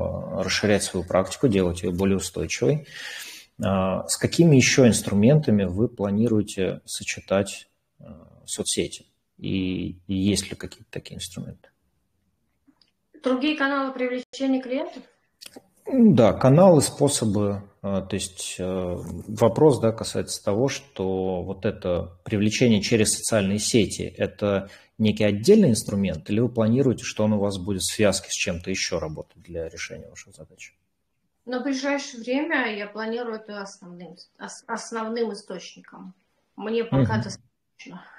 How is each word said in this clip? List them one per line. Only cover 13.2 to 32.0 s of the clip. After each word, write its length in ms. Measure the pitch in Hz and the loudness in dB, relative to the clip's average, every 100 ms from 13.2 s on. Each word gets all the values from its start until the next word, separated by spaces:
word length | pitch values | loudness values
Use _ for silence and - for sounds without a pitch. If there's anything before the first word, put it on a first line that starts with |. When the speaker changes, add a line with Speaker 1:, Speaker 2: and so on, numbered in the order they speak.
Speaker 2:
Другие 340 | 262 254 294 302 | -2 0 0 0
каналы 340 | 277 277 269 | 0 -2 -4
привлечения 680 | 262 254 254 - - 269 262 | -4 -4 -4 -8 -4 0 0
клиентов? 400 | 240 262 349 269 - _ _ _ - - _ _ - | -2 -6 -6 -12 -20 _ _ _ -20 -20 _ _ -2
Speaker 1:
М, 280 | 269 220 127 | 6 8 8
да, 180 | 107 | 6
каналы, 480 | 90 131 143 190 160 | 6 6 8 10 8
способы. 840 | - - 143 143 113 104 101 98 98 _ | 4 2 0 0 0 0 0 -4 -8 _
Э, 200 | 98 98 95 | -6 -4 -4
то 80 | 98 | -6
есть, 400 | - - - - | -8 -10 -12 -8
э, 40 | 92 | -6
вопрос, 1120 | 92 90 87 87 85 - 107 117 113 151 120 | -4 -4 -6 -10 -12 -8 2 2 6 4 6
да, 120 | 113 | 2
касается 520 | 110 - 104 95 - | -2 -4 -6 -6 -6
того, 240 | - 101 135 | -2 0 0
что 720 | - - - 95 95 92 92 | -2 -10 -6 -4 -2 -2 -4
вот 220 | 90 95 110 | -6 -6 -6
это 540 | 92 92 87 87 - - | -4 -2 -4 -4 -12 -4
привлечение 560 | 107 107 107 123 107 | 0 0 2 4 4
через 320 | 104 113 104 - | 4 2 2 0
социальные 440 | - 110 95 101 | 0 0 0 -2
сети — 440 | - 123 90 - | 0 2 2 -2
это 680 | 90 - 101 - 104 98 - - _ - | -8 -4 -6 -2 -2 -2 -4 -14 _ -2
некий 260 | 110 101 | 0 2
отдельный 460 | 104 101 127 220 180 | 0 2 6 6 6
инструмент, 600 | 107 - 101 95 80 - | 4 0 -2 -2 -2 -2
или 100 | 104 | 0
вы 80 | 123 | 0
планируете, 560 | 117 110 120 131 107 - | 0 2 4 2 0 -4
что 180 | - | -2
он 100 | 107 | 0
у 60 | 107 | 2
вас 180 | 101 98 | 0 -4
будет 240 | 90 95 | -4 -4
в 100 | - | -4
связке 360 | - 104 95 - | 2 2 2 -4
с 40 | |
чем-то 360 | - - 87 92 | -6 -4 -6 -6
ещё 300 | 95 - 87 | -4 -4 -4
работать 420 | 80 76 - _ | -6 -10 -14 _
для 280 | 87 85 82 | -14 -10 -10
решения 400 | 85 - 82 80 | -10 -14 -14 -18
ваших 260 | 82 - 98 | -20 -20 -20
задач? 380 | 78 92 - _ _ _ _ _ _ _ - | -20 -20 -20 _ _ _ _ _ _ _ -8
Speaker 2:
На 160 | 247 | -6
ближайшее 600 | 285 262 277 277 | -4 -2 -2 -4